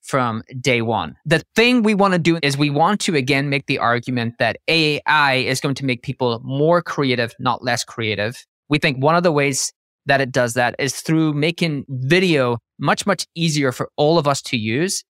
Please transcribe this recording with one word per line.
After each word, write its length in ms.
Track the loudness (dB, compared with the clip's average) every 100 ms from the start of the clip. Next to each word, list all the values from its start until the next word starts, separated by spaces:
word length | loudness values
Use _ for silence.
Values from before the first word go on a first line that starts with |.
from 400 | -2 -2 -2 -4 -10 -6
day 220 | 0 0
one. 320 | 0 -2 -4 -10
The 200 | -2 -2 0
thing 300 | 0 4 4
we 100 | 2
wanna 240 | 2 2 2
do 200 | 2 0
is 160 | 0 0
we 120 | 0
want 280 | 2 2 0
to, 120 | 0
again, 360 | 0 2 0 0
make 160 | -4 -2
the 120 | -2
argument 560 | 0 0 -2 -4 -4 0
that 160 | -2 -2 -2
A 320 | 2 2 0 0
I 280 | 2 4
is 260 | 2 0 -2
going 160 | -2 -4
to 80 |
make 180 | -4 -4
people 380 | -6 -4 -2 -2
more 400 | -6 0 2 2
creative, 500 | 0 -2 0 0 -2 -2
not 240 | -4 -2
less 220 | -2 -4
creative. 600 | -4 -6 -4 -2 -4 -6 -20 _ _
We 100 | 0
think 200 | 0 0
one 160 | 2
of 80 | 4
the 100 | 2
ways 400 | 2 0 -2 -6 _ _ _ 0
that 140 | 0
it 120 | 2
does 220 | 0 0
that 200 | 0 -2 0
is 180 | -4 -4
through 380 | 0 2 2
making 500 | 2 -2 0 -2 -4 -8
video 720 | -6 2 2 4 2 2 -2 _ _
much, 260 | -2 0 0
much 200 | -2 -4
easier 360 | -2 -2 2 0
for 200 | -2 -8 0
all 220 | 2 4
of 80 | 2
us 160 | 0
to 140 | -2 -4
use. 480 | -2 -2 -2 -6 -10